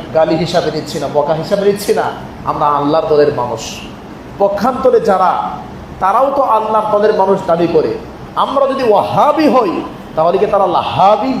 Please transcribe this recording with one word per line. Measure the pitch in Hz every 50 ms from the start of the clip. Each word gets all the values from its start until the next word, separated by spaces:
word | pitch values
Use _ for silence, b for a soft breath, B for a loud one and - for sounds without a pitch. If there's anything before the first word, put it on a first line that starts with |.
| - - -
গালি | 160 160 165 165
হিসাবে | 160 175 - - 160 - 151
নিচ্ছি | 151 156 - - - 156
না, | 143 135 135
বকা | 147 147 160 160
হিসাবে | 156 156 - 202 196 196
নিচ্ছি | 202 202 202 - - 208
না, | 185 160 123 - - - - - - -
আমরা | 135 151 156 156
আল্লাহর | 147 143 143 147 143 156 160 160 160
দলের | 151 147 147 143 127
মানুষ। | 127 120 117 113 110 - - - - - - - - - - - - - - - -
পক্ষান্তরে | 202 196 - - 202 262 247 254 262 254 226 220
যারা, | - 208 190 185 185 170 139 - - - - - - - - - - - - -
তারাও | 185 190 202 233 269 285 277
তো | 285
আল্লাহর | 262 240 220 220 220 214 220 214 190 -
দলের | 202 208 208 214 208
মানুষ | 202 190 190 196 180 - -
দাবি | 165 170 175 160 170
করে, | 156 120 117 110 - - - - - - - -
আমরা | - 196 240 269 269 277 269
যদি | 262 240 254
ওয়াহাবি | 226 202 180 - - - 196 233 294 294 320 311 269
হই | 208 254 226 180 143 - - - - - - - -
তাহলে | 156 160 170 175 180
কি | 208
তারা | - 202 196 196 180
লাহাবি? | 165 139 113 - - 151 185 202 214 214 254 269 247 202